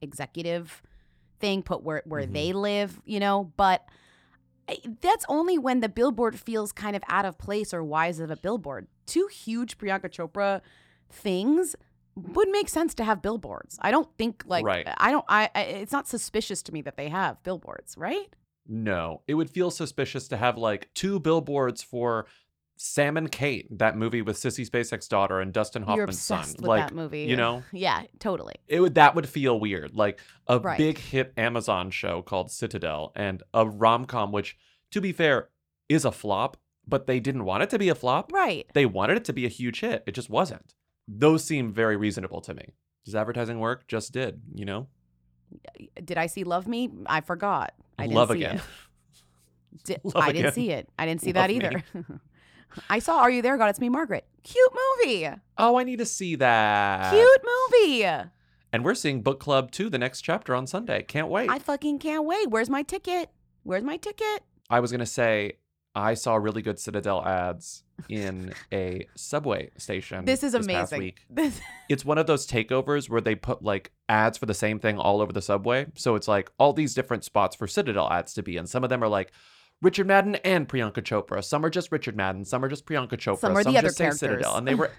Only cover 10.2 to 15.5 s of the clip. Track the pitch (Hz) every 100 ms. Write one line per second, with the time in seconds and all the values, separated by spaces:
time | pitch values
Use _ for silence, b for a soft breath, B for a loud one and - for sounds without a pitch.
10.2 | 165 202 202 196 b b b b b -
11.2 | 208 185 220 311 359 - _ _ _ -
12.2 | 175 349 415 403 - 311 330 - 220 202
13.2 | 196 220 135 98 - - 190 269 311 -
14.2 | 226 220 - 180 107 90 82 - 214 294
15.2 | - 214 214